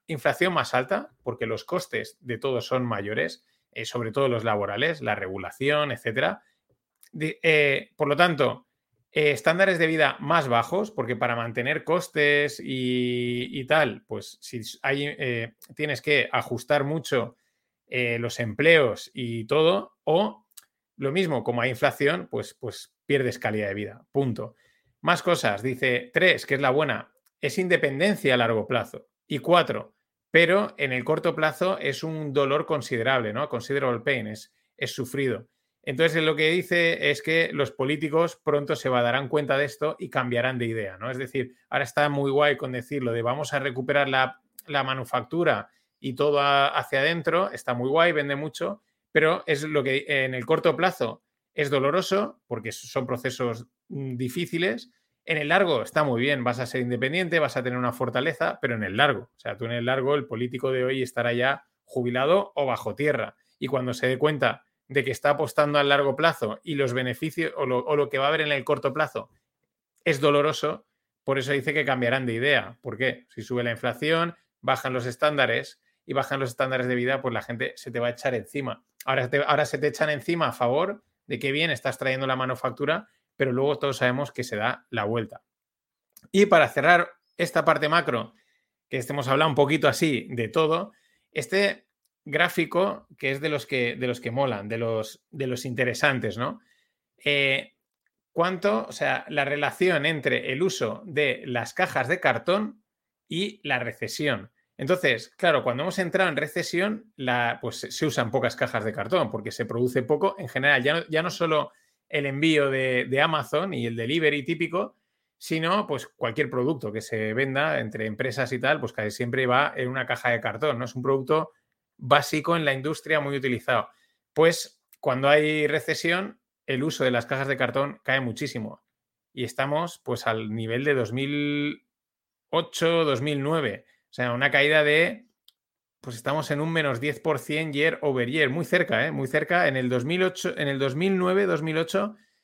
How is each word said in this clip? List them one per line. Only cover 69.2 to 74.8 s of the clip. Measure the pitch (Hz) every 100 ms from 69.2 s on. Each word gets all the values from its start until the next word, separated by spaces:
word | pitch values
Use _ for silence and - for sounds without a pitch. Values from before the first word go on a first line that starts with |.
| - _ _ _ _ _ _ _
es | 170 139
doloroso, | 143 143 147 - 151 - _ _ _ _
por | - 135
eso | 127
dice | 143 131
que | 147 143
cambiarán | 127 120 131 123
de |
idea. | 113 139 131 95 123
¿Por | 135 110
qué? | 127 117 -
Si | -
sube | 104 123
la | 120
inflación, | 113 123 - 151 165 170 - _ _
bajan | - 127